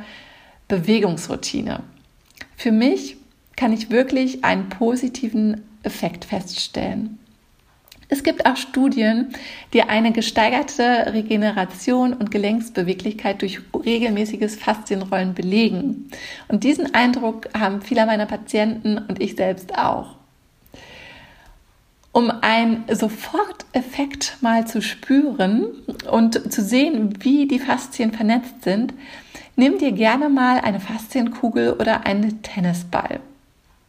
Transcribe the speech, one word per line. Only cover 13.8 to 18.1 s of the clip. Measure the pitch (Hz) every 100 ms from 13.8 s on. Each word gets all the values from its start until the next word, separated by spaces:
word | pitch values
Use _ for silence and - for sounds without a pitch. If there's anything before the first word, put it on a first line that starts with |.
| 226 233 233 202 214 214 214 -
Faszienrollen | - 220 - 196 190 190 185
belegen. | 180 185 214 220 180 269 - - - - - -
Und | 202
diesen | 254 311 285
Eindruck | 226 247 247 226 226 -
haben | 214 196 202
viele | - 226
meiner | 220